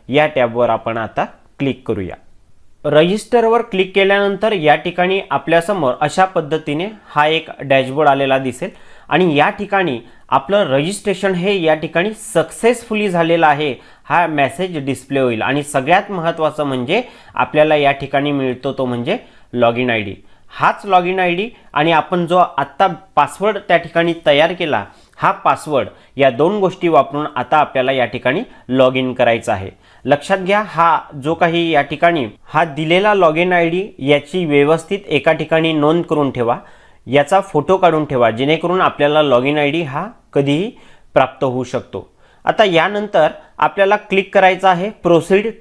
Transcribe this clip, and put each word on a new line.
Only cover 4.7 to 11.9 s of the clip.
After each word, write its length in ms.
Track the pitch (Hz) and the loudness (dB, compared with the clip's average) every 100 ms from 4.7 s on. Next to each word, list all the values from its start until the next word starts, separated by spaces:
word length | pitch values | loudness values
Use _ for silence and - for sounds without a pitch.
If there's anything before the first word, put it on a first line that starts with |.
| 151 | 2
ठिकाणी 440 | 175 175 180 190 - | 0 -2 -2 -2 -2
आपल्यासमोर 640 | 165 - 165 165 196 139 - | -4 0 0 0 -2 -2 0
अशा 240 | 147 160 | -2 0
पद्धतीने 640 | 185 180 151 156 156 147 196 214 - | 0 0 -4 -6 -4 -6 -6 -10 -6
हा 120 | 151 151 | 0 2
एक 220 | 160 160 - | 0 -4 -12
डॅशबोर्ड 480 | 139 135 127 135 151 | 0 2 2 2 2
आलेला 300 | 139 135 135 | 2 2 0
दिसेल 320 | 131 120 190 - - - - | -2 -6 -10 -12 -20 -20 -2
आणि 280 | 151 180 143 | 2 2 4
या 140 | 160 | 2
ठिकाणी 500 | 208 202 196 180 120 - - - | 0 -4 -2 -2 -4 -10 -20 -2
आपलं 360 | 135 - 202 180 | -2 2 0 2
रजिस्ट्रेशन 680 | 135 156 202 214 185 196 | 0 0 -4 -4 -2 -2
हे 300 | 180 185 196 | -2 -2 0
या 120 | 160 | 0
ठिकाणी 360 | 156 160 | 0 -2